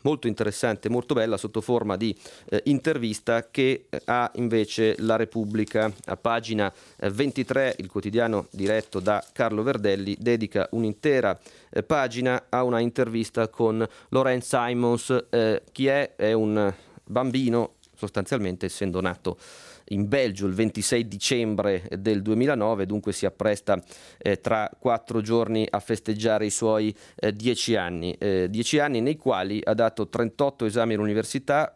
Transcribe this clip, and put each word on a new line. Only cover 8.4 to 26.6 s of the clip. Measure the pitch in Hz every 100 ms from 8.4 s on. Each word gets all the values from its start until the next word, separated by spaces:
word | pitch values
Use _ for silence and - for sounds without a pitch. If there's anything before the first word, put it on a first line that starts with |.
| -
diretto | 95 98 110 - 98
da | 92 104 -
Carlo | - 117 107
Verdelli | 117 131 104 98 98 101
dedica | 117 117 110 101 95
un'intera, | 117 110 104 151 135 104 90 - - -
eh, | -
pagina | - 151 131 117 127 123 -
a | 123
una | 127 117
intervista | 120 120 120 113 110 - 110
con | - 113 110 110 - -
Lorraine | 127 131 127
Simons. | - 131 120 120 120 120 - 127 -
Eh, | 120 110 107 -
chi | - 135
è? | 139 139 -
È | 104
un | 113 107 107 101 95 - - -
bambino, | 117 131 127 127 117 117 - _ _
sostanzialmente, | 101 - 95 131 98 90 95
essendo | - 98 90
nato | 92 87 92 87 - - - - -
in | 101 101
Belgio | 139 127 98 101
il |
ventisei | 92 110 107 101 120 117
dicembre | 101 - 123 113 101 101 95 90 95
del | 101 104
duemilanove, | 101 110 135 135 104 110 95
dunque | 104 104
si | 95 95
appresta, | - 107 104 - 95 - - - -
eh, | - 98
tra | 120 110 104 -
quattro | 127 117 - 113
giorni | 107 117 110 110 110
a | 101
festeggiare | - 110 - 107 110 107 107
i |
suoi, | -